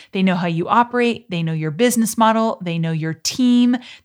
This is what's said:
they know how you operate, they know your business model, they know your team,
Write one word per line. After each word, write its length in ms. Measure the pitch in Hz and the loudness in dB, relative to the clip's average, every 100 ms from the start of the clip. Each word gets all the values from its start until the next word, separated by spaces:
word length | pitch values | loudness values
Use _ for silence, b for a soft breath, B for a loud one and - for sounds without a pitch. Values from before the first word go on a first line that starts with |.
| B | B
they 100 | 190 | 0
know 120 | 190 180 | 0 0
how 120 | 180 | -2
you 220 | 165 175 | -2 0
operate, 600 | 220 240 247 240 220 - | 0 0 0 0 -2 -6
they 140 | 175 | -6
know 80 | 165 | -4
your 180 | 160 156 | -4 -4
business 480 | 151 247 233 226 - | 0 0 2 0 2
model, 420 | 220 220 226 - | 2 2 0 -4
they 180 | 175 170 | -6 -4
know 140 | 165 | -2
your 200 | 160 160 | -2 -4
team, 600 | 160 - - 247 240 247 247 B B | -6 -6 0 2 4 4 0 B B